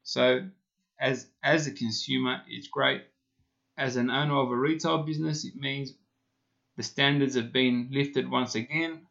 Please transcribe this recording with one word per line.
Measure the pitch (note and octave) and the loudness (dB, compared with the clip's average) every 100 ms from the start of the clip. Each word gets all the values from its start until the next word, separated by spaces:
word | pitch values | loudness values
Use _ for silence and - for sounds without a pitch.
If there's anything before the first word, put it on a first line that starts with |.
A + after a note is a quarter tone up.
So | - B2+ B2+ B2+ F#3+ _ _ _ _ _ | -6 2 4 4 -2 _ _ _ _ _
as, | C3+ B2+ - _ | -2 -2 -6 _
as | C#3 D#3+ D3 | 2 2 2
a | |
consumer, | - A#2 G#2+ - C3 B2+ C3 - | -4 -4 -4 -2 0 0 -4 -8
it's | A2 - | -14 -8
great. | C#3 C3+ C3 - _ _ _ _ _ _ - | 0 0 0 -8 _ _ _ _ _ _ -4
As | C3+ B2 | -2 0
an | B2 | 0
owner | C3 D3 | 2 2
of | C#3+ B2+ | 2 2
a | B2 | 2
retail | C#3+ D#3+ D#3+ D#3+ | 0 0 0 0
business, | D3+ D3+ D#3 D3+ - | -2 -2 -2 -4 -8
it | C#3 | -8
means | C#3 C#3 C3+ - _ _ _ _ _ _ _ - | -6 -4 -8 -12 _ _ _ _ _ _ _ -10
the | |
standards | A2+ - C#3 C#3+ C#3 B2+ | -8 2 4 4 4 2
have | A#2 | 0
been | B2+ B2+ B2 B2 | 2 4 2 0
lifted | C3+ C#3 C3 B2+ | 0 0 0 0
once | B2+ B2 A2+ | -2 -2 -4
again | A#2+ D#3 E3 D#3+ - | -4 -4 -4 -6 -16